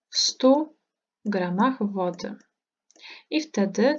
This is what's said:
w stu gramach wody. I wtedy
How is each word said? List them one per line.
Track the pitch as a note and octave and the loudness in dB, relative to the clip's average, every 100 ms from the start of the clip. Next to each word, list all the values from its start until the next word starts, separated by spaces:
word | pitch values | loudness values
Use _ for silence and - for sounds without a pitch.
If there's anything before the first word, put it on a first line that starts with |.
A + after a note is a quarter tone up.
| _ | _
w | - | -2
stu | - - C4 C#4+ D#4 _ _ _ _ _ G#3+ | -2 2 4 4 2 _ _ _ _ _ -4
gramach | G3+ F3+ F3+ B3+ C4 | -2 -2 0 0 0
wody. | G3+ G3 F3+ F3 - - _ _ _ _ _ _ - - - | -4 -2 -4 -6 -10 -12 _ _ _ _ _ _ -20 -20 -6
I | D#4 | -6
wtedy | D#4 - F#3+ F#3+ B3 | -4 -2 -2 2 0